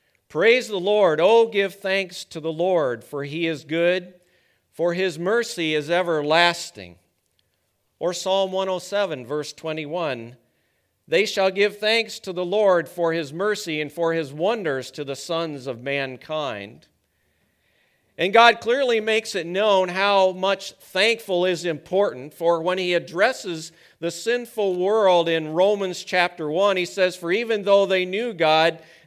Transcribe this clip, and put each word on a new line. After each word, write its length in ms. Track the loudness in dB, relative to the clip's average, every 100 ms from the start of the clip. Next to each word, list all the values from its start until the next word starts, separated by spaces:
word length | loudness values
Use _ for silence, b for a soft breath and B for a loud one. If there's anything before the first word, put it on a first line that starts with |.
| _ _ _
"Praise 380 | 2 4 4 0
the 140 | -4
Lord, 400 | 0 4 4 4
oh, 260 | 6 6 4
give 300 | 2 -2 -4
thanks 480 | -2 -2 -2 -10
to 160 | -14 -10
the 120 | -6
Lord, 520 | -2 2 2 2 -2
for 180 | -8 -10
he 240 | -8 -4 -4
is 180 | -4
good, 500 | -4 0 2 0 -4 -16 _ _ _ _ _
for 220 | -4 -2
his 220 | 0 -2 -2
mercy 600 | -2 -2 -2 -4 -2 -2
is 140 | 0
everlasting." 1040 | 0 0 -2 2 4 4 2 -8 -14 -18 -20 _ _ _ _ _ _ _ _ _ _
Or 120 | -6
Psalm 400 | -4 0 0 0
one 160 | -2 -4
oh 120 | -6
seven, 440 | -4 -2 -2 -4
verse 280 | -6 -6 -6
twenty-one, 840 | -10 -8 -8 -6 -6 -4 -6 -10 -18 _ _ _ _ _ _ _
"They 160 | 0
shall 260 | 2 0 0
give 280 | 2 0 0
thanks 400 | 0 0 -2 -8
to 160 | -10
the 100 | -6
Lord 420 | -2 2 4 4 0
for 280 | -2 0
his 180 | 0 -4
mercy 480 | -4 -2 -2 -4 -6
and 100 | -6
for 220 | -2 -2
his 180 | 0 -4
wonders 600 | -2 -2 0 -2 -4 -6
to 140 | -10
the 120 | -10 -10
sons 500 | -6 -4 -4 -8 -10
of 160 | -8
mankind." 1040 | -6 -4 -6 -10 -8 -6 -6 -8 -12 -16 _ _ _ _ _ _ _ _ _ _ _ _ _ -4
And 140 | 2
God 280 | 6 6 6
clearly 400 | 0 0 2 0
makes 340 | 0 -2 -2
it 120 | -6 -4
known 420 | 0 2 4 2
how 440 | 0 2 4 4
much 400 | 2 -2 -2 -6
thankful 720 | -18 -6 0 2 0 -2 0 0
is 180 | 0
important, 680 | -4 -6 -2 0 0 -2 -14
for 260 | -2 0 2
when 180 | 0 -2
he 160 | 0
addresses 800 | -2 -2 0 0 0 -8 -10 -10 b b b
the 120 | -8
sinful 640 | -6 -4 -4 -4 -4 -2 0
world 520 | 0 4 6 4 4
in 200 | 0 0
Romans 560 | 2 4 2 -2 -6
chapter 440 | -2 0 0 -2 -4
one, 260 | 0 2 2
he 80 |
says, 320 | -2 0 0 0
"For 160 | -2
even 300 | -2 0 -2
though 240 | 4 4 4
they 180 | 0
knew 300 | 0 -4 -6
God, 460 | 0 2 4 4 0 B B